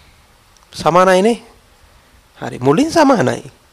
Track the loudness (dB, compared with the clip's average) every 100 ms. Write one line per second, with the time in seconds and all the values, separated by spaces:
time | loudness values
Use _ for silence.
0 | _ _ _ _ _ _ _ -6 0 2
1 | 2 2 0 -4 -10 _ _ _ _ _
2 | _ _ _ _ -16 -4 -2 0 0 0
3 | 2 2 -2 -4 -12 -20 _